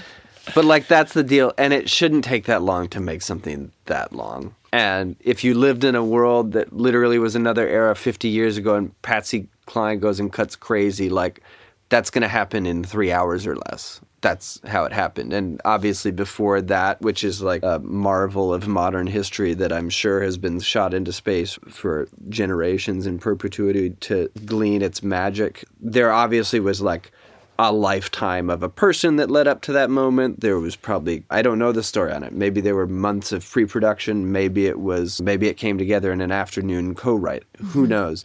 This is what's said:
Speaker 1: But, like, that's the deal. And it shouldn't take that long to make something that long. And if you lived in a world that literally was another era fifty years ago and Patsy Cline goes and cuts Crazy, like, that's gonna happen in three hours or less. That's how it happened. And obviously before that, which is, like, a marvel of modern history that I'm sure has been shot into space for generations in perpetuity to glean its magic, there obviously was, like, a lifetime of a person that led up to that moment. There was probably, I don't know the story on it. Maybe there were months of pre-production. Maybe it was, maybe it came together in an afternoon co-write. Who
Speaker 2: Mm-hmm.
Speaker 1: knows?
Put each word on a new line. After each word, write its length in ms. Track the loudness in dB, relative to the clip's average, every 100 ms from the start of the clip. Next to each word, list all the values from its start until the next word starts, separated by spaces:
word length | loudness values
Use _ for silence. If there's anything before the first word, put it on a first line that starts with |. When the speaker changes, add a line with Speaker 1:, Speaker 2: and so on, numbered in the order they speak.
| -16 -20 -20 -20 -2 2
Speaker 1:
But, 80 |
like, 240 | 6 6 6
that's 240 | 4 4
the 100 | 2
deal. 300 | 4 6 4 4
And 160 | 2
it 160 | 2 0
shouldn't 360 | 2 4 2
take 220 | 2 -2 2
that 160 | 0
long 260 | 2 0 -2
to 120 | -4
make 220 | -6 -6
something 480 | -6 -6 -6 -8 -10 -16 -6
that 260 | -4 -4
long. 440 | -8 -10 -10 -12 -14 _
And 420 | 0 2 0 -2 -4
if 240 | -2 0
you 100 | 2
lived 300 | 4 4 4
in 100 | 2
a 100 | 2
world 460 | 2 4 4 4 2
that 180 | 0 -2
literally 480 | 0 2 4 4 4
was 160 | 2 2
another 320 | 0 2 2
era 260 | 4 2
fifty 320 | 2 -2 -2 -2
years 300 | 2 0 0
ago 180 | 0
and 260 | 0 0 -8
Patsy 440 | -4 -2 -2 -6 -6 _ -6
Cline 340 | -2 0 0
goes 180 | 0 0
and 140 | -4
cuts 240 | -2 -6 -6
Crazy, 520 | -2 2 2 0 -2
like, 320 | 0 -2 -4 -20 -20 -20 _ _
that's 200 | 2 2
gonna 160 | 0 0
happen 400 | 0 -2 -2 -2
in 160 | -2
three 300 | -4 -2 0
hours 340 | 2 0 -2 -4
or 80 |
less. 460 | -6 -8 -12 -12 -16 -20 _
That's 380 | -2 -2 -8 -14 -4
how 180 | -2
it 80 | 0
happened. 400 | -2 -4 -4 -4
And 260 | -4 -4 -4 0
obviously 440 | 0 0 -2 -2
before 500 | -4 -6 -2 2 2
that, 380 | 2 0 0 0
which 200 | -2 -2
is, 180 | -2 -2
like, 200 | -2 -2
a 160 | 0 -2
marvel 680 | -2 -2 2 2 0 0 0
of 140 | 0 -2
modern 400 | 0 0 0 -2
history 480 | -2 -4 -2 -2
that 160 | 0 -2
I'm 180 | -2 -4
sure 320 | -2 0 0
has 160 | 0 -2
been 200 | -4 -4
shot 320 | -2 0 0
into 180 | 0 -4
space 440 | -6 -2 -2 -2 -8 -16
for 400 | -8 -4 -4 -6 -10 -12
generations 760 | -4 -2 0 0 -2 -2 -4 -4
in 120 | -4
perpetuity 720 | -2 -2 -4 -2 0 0 -2 -4
to 280 | -4 -2 -2 -6
glean 380 | -6 0 0 2
its 200 | 0 -2
magic, 600 | -4 -2 -2 -2 -4 -4 -20 _
there 300 | -2 2 4
obviously 480 | 4 4 2 2 0
was, 220 | 0 0
like, 320 | 0 -2 -6 _ -20 -20 _ 0
a 120 | 2
lifetime 800 | 4 2 0 -4 -4 -2 -2 -2
of 120 | -2
a 40 | -4
person 460 | 2 2 4 2 2
that 140 | 2
led 160 | 4 2
up 140 | 0
to 100 | 0
that 180 | 0 2
moment. 500 | 2 2 2 0 0
There 180 | 0 0
was 160 | -2
probably, 480 | -8 -4 -4 -2 -6 -2
I 120 | 0
don't 160 | 2 2
know 120 | 2
the 140 | 0
story 260 | -2 -2 -2
on 120 | -2
it. 80 | -8
Maybe 280 | -2 0 2
there 140 | 0
were 120 | 0 0
months 420 | 0 -2 -2 -4
of 180 | -6 -2
pre-production. 840 | 0 0 2 0 0 -2 -2 0
Maybe 340 | 0 0 2 0
it 140 | 0
was, 400 | -2 -2 -2 -2
maybe 240 | -2 0 0
it 80 | -2
came 200 | -4 -2
together 320 | 0 0 0
in 80 | -2
an 100 | -2
afternoon 640 | -2 -4 -4 -2 -2 -2 -4
co-write. 480 | 0 0 0 -4 -10 -16
Who 240 | -6 0
Speaker 2:
Mm-hmm. 60 | 2
Speaker 1:
knows? 340 | 2 0 -4